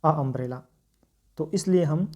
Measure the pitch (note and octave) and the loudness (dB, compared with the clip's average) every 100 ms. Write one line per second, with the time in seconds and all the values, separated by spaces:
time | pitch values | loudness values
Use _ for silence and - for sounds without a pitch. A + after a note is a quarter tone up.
0 | D#3+ D3+ C3+ B2 B2+ B2+ - _ _ _ | 2 2 0 -4 -6 -10 -14 _ _ _
1 | _ _ _ - D#3 G3 - F#3 E3 D#3 | _ _ _ -8 -4 -2 2 2 4 0
2 | F#3+ | -2